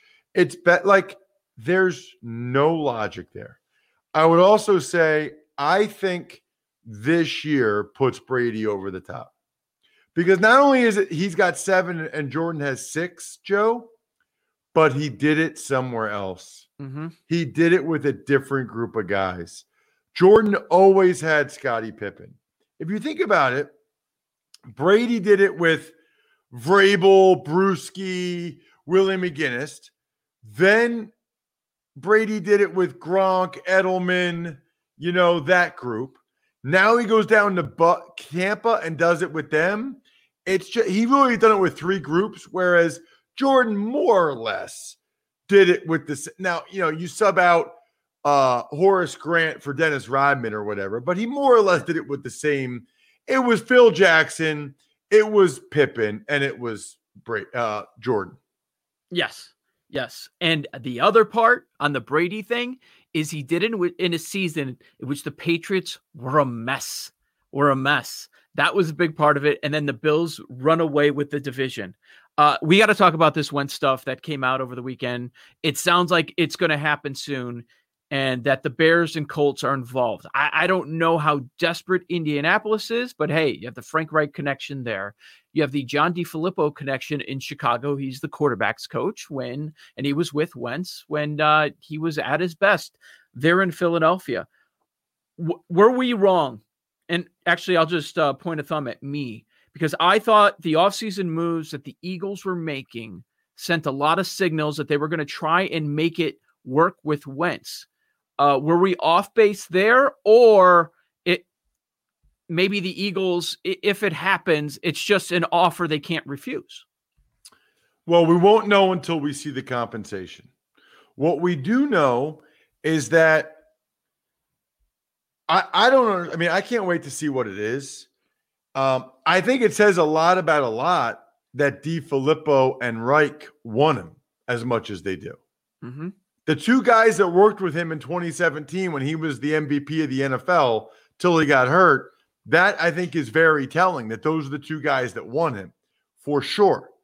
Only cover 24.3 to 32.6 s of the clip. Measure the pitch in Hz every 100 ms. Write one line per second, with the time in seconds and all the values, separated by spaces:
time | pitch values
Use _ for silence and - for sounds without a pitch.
24.3 | _ _ _ 120 107 156 208 240 233 190
25.3 | 196 196 160 170 160 - _ _ _ _
26.3 | _ _ 123 123 196 196 202 190 196 190
27.3 | 185 147 170 196 180 - - 190 180 180
28.3 | 175 170 143 _ _ - 190 190 190 180
29.3 | 143 147 120 156 - _ _ _ _ _
30.3 | _ 110 104 185 214 233 233 214 _ _
31.3 | _ _ _ _ _ _ 143 156 214 220
32.3 | 214 175 202